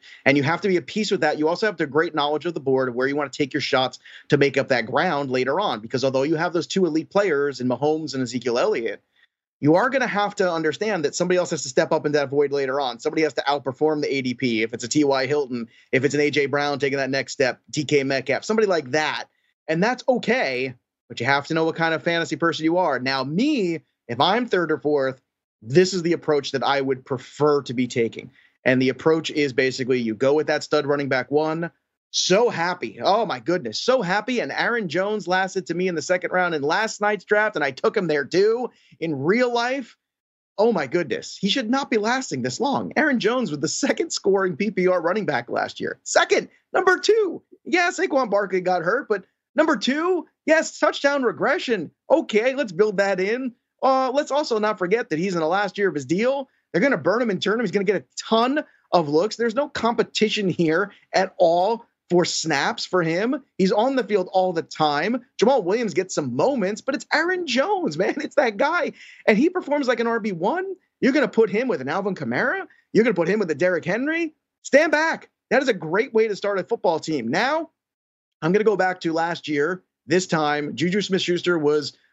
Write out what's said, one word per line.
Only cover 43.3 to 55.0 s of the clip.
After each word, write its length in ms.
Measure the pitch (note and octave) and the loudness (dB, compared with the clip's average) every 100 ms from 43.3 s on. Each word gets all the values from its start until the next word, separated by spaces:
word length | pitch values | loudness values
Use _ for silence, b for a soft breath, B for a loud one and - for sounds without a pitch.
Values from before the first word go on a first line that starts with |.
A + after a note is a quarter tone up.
| B3+ G#3 | 0 -2
was 100 | D3 | -2
the 80 | D3+ | -4
second 440 | - C#4 C4 E4+ | -2 -2 0 -4
scoring 440 | - G3 G3 F#3+ E3+ | -2 0 2 0 -2
P 140 | G3+ | -2
P 180 | F#3 F3+ | 0 2
R 120 | F3+ | 2
running 260 | E3 G#3 D#3 | 0 -2 -2
back 220 | C3 B2 | -2 -2
last 280 | G#2+ G2+ - | -4 -4 -6
year. 220 | - - | -8 -8
Second, 460 | - - F4 F4 - b _ | -2 0 2 0 -2 b _
number 260 | - F#4 F4 | 0 2 2
two. 440 | - A4+ G4 C4+ - - | 4 2 2 -4 -14 -18
Yeah, 260 | - E4+ F4 | -2 0 0
Saquon 400 | F4+ E4 C#4 B3 | 0 0 0 2
Barkley 300 | G3+ G3 F#3 | 0 0 -2
got 220 | F3 F3+ | 0 0
hurt, 260 | E3 A#3+ - | 0 -2 0
but 160 | G3+ - _ _ | -4 -6 _ _
number 220 | B3+ D#4+ B3 | 0 2 2
two, 500 | A#3+ D4 F4 F4+ - _ - | 0 0 0 -2 -4 _ 2
yes, 320 | D#4+ D#4+ - | 2 2 -2
touchdown 440 | D4+ G4+ C#4 C#4+ | -2 2 0 0
regression. 680 | A#3+ D#3+ G#3 D#4 - G#3+ D3 _ - | -2 0 0 0 -2 -4 -6 _ 0
Okay, 440 | D#4+ B3+ G#3+ B3 | 0 2 0 2
let's 180 | C4+ A#3+ | 0 -2
build 240 | E3 G#3+ F#3+ | 0 2 2
that 220 | G3 F#3+ | 2 0
in. 320 | F#3+ A#3+ C4 - _ _ | 0 -2 -4 -10 _ _
Uh, 280 | C4 C4 C4 | 2 2 2
let's 180 | C4+ D4 | 0 0
also 280 | C#4 D4+ A3 | 0 0 0
not 200 | G#3+ G#3 | 0 0
forget 320 | F3+ A3+ | 0 0